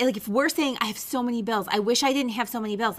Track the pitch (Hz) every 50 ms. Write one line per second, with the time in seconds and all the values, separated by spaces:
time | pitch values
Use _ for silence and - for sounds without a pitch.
0 | 240 262 202 214 - 208 202 254 285 320 320 - 302 269 240 - - 214 214 -
1 | - - - 254 240 247 240 233 208 226 226 202 180 - - 208 208 220 240 240
2 | 285 269 269 285 262 240 208 233 233 - - 233 214 214 208 196 180 170 170